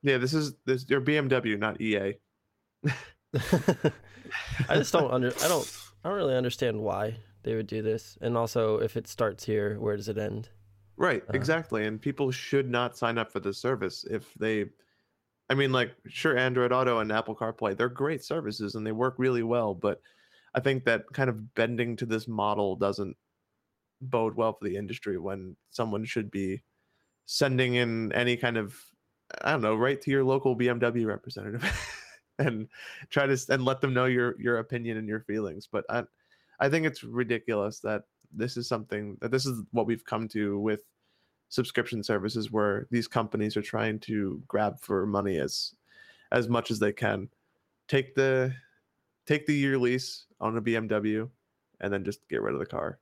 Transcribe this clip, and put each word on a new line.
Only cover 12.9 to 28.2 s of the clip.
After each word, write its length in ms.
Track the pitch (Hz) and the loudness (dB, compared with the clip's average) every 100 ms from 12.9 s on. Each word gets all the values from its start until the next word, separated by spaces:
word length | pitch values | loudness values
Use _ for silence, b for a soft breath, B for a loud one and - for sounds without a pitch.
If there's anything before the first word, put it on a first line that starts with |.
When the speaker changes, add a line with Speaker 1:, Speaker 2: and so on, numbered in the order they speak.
| - | 0
Speaker 1:
sign 220 | 117 117 | 0 0
up 120 | 113 | -2
for 100 | 101 | -2
the 120 | 98 | -4
service 520 | 98 123 127 98 - - | -2 -2 0 -2 -4 -6
if 220 | 110 - | -6 -6
they, 320 | - 110 110 101 _ _ _ _ _ _ _ _ | -4 0 0 -2 _ _ _ _ _ _ _ _
I 40 | |
mean, 160 | 135 139 | 2 4
like, 240 | 131 120 - - | 4 2 -4 -16
sure, 300 | - 160 127 | -2 2 4
Android 360 | 127 123 123 | 4 4 4
Auto 260 | 123 127 117 | 4 4 2
and 120 | 107 | 2
Apple 240 | 110 110 110 | 0 0 -4
CarPlay, 400 | 113 110 110 98 | -4 -2 -2 2
they're 120 | 123 | 0
great 360 | 123 139 151 | 2 -2 -2
services 500 | - 156 127 107 101 | -2 -4 -2 -4 -6
and 120 | 110 107 | -4 -4
they 60 | |
work 220 | 110 127 127 | 0 0 2
really 240 | 131 120 | 2 2
well. 320 | 117 120 110 | 2 2 0
But 260 | 92 101 - b b b b b | 0 -2 -2 b b b b b
I 60 | 127 | 0
think 240 | 135 131 | 2 2
that 200 | 127 117 - | 2 2 0
kind 160 | - 131 | 0 0
of 260 | 107 110 | 0 -6
bending 420 | - 117 117 120 113 | 0 0 2 -2 -2
to 100 | 117 | -2
this 200 | 113 110 | -2 -2
model 480 | 107 104 104 101 95 | 0 0 2 2 2
doesn't 400 | 98 98 98 - _ _ _ _ _ _ _ _ | 0 0 -6 -8 _ _ _ _ _ _ _ _
bode 340 | 131 123 113 | -2 0 0
well 180 | 107 113 | 2 0
for 120 | 107 | 0
the 120 | 104 95 | -6 -6
industry 420 | 101 117 - 92 | -6 -8 -4 -4
when 380 | 92 98 92 - _ | -4 -8 -10 -16 _
someone 340 | - 113 104 | -4 -2 -2
should 260 | 113 - 104 | -2 -4 -4
be 320 | 98 95 95 _ _ _ _ _ _ - | -4 -2 -4 _ _ _ _ _ _ -8
sending 480 | - 139 127 127 123 | 0 2 4 2 2
in 360 | 120 113 110 | 2 0 0
any 240 | - | 2